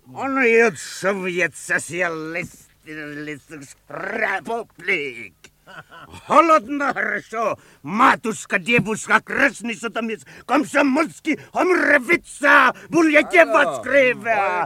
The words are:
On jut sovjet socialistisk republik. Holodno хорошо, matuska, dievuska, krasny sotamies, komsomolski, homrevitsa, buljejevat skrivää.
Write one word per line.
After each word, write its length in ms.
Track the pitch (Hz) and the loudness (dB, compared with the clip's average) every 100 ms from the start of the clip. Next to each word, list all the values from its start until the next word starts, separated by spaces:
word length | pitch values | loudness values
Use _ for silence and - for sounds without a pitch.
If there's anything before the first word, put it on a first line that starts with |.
| _ | _
On 360 | - 254 269 | -10 -4 0
jut 340 | 247 226 233 151 | 4 6 4 0
sovjet 760 | - - 190 202 185 175 170 | -14 -4 -4 -2 -4 -2 -4
socialistisk 2250 | - - 175 - 170 175 160 156 170 175 - _ _ 156 156 147 147 151 147 _ 160 139 - _ | -4 -4 -4 -4 -4 -4 -4 -8 -10 -10 -16 _ _ -18 -14 -12 -12 -12 -14 _ -20 -20 -20 _
republik. 1400 | 147 185 220 214 190 160 233 - - 170 185 143 117 104 90 - _ - 180 - 165 156 90 - | -12 -8 -4 -4 -4 -6 -8 -8 -12 -4 -4 -4 -10 -18 _ -20 _ -20 -20 -20 -20 -20 -20 2
Holodno 680 | 262 330 311 208 285 277 | 4 6 4 2 -4 -4
хорошо, 640 | - 208 202 - 226 214 147 _ _ | -4 -4 -6 -8 -6 -6 -6 _ _
matuska, 800 | 143 202 262 220 226 190 - 202 | -8 2 4 4 -2 -8 -4 -4
dievuska, 640 | 180 233 208 220 - 214 | 0 0 0 -6 0 -2
krasny 540 | - 254 269 180 233 | 0 0 0 -2 -10
sotamies, 500 | 202 233 208 226 208 - - | -8 -8 -6 -6 -8 -12 -20
komsomolski, 920 | - 269 202 - 285 262 320 - - 277 - | -2 -2 0 0 2 2 -2 -4 -6 -6 -4
homrevitsa, 1200 | 226 339 349 285 294 247 349 - - 285 285 262 - - | -2 2 2 2 2 2 -2 -2 -4 4 4 4 0 -2
buljejevat 840 | 320 320 294 - 359 320 320 277 | 2 4 4 4 4 6 4 2
skrivää. 920 | 135 254 277 254 233 233 220 196 180 | -2 0 2 2 0 -2 0 0 0